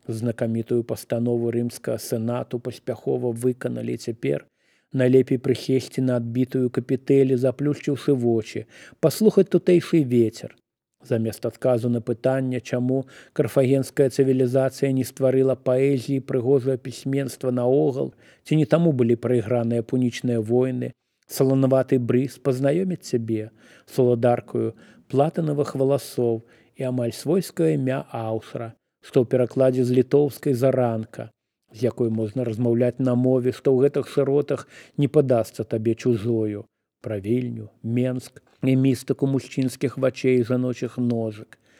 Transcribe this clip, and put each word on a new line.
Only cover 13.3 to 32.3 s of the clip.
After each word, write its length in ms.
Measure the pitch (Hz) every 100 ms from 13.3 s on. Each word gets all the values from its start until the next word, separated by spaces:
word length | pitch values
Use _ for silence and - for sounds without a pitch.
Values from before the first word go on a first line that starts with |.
карфагенская 760 | - 127 139 131 135 127 - 135
цывілізацыя 800 | - 135 131 123 131 135 - 139
не 160 | 131 123
стварыла 480 | - 131 131 131 131
паэзіі, 640 | - 127 139 135 113 135 123
прыгожае 480 | 135 120 139 127 127
пісьменства 720 | 127 - 135 139 135 - 127
наогул, 640 | 123 123 139 151 131 131 - _ _
ці 160 | - 156
не 80 | 147
таму 240 | 160 170
былі 240 | 131 117 117
прайграныя 680 | 117 123 104 123 117 117
пунічныя 640 | 113 131 123 - 123 117
войны, 480 | 110 123 131 127 120 - _ _ _
саланаваты 720 | - 135 135 131 135 127 131
брыз 380 | 120 123 139 -
пазнаёміць 720 | 139 127 139 165 190 175 -
цябе, 420 | 123 113 110 110 - - - _
саладаркаю 880 | - 123 120 120 120 - 120 113 - - - _
платынавых 640 | 131 151 - 156 147 143
валасоў 720 | 135 135 139 - - 120 113 - _ _ -
і 160 | 131
амаль 240 | 127 120 -
свойскае 580 | 139 185 - - 160 147
імя 240 | 131 135 -
аўтара, 600 | 120 110 113 - 123 113 - _ _
што 240 | - 139
ў 80 | 117
перакладзе 560 | 127 120 135 131 127 123
з 160 | 127
літоўскай 480 | 127 143 147 - 151
заранка, 800 | 120 131 127 123 113 110 - 113 _ _ _ _
з 100 | 107
якой 280 | 117 - 120
можна 340 | 110 107